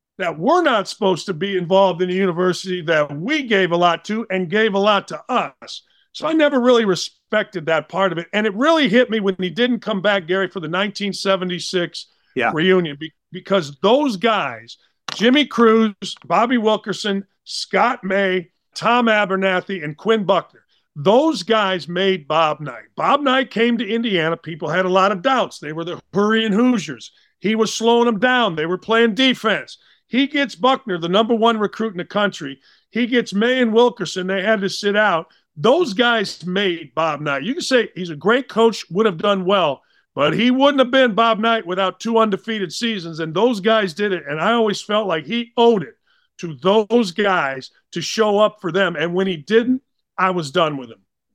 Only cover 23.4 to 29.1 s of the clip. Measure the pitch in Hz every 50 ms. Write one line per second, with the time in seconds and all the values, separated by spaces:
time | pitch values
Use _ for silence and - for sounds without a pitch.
23.4 | 262 262 - 208 233 240 233 214 233 190 226 233 233 226 190 170 156 165 165 -
24.4 | - 160 170 156 170 147 160 185 190 180 185 190 185 208 214 175 175 269 269 240
25.4 | 190 - - - 156 147 156 165 165 175 165 - - _ - 202 208 214 220 220
26.4 | 220 220 190 220 247 254 247 202 147 151 127 113 - - _ _ _ _ _ _
27.4 | - 208 220 220 220 208 - - 220 233 233 233 233 240 220 180 247 254 254 247
28.4 | 233 196 165 151 156 165 185 180 - 202 220 226 233 233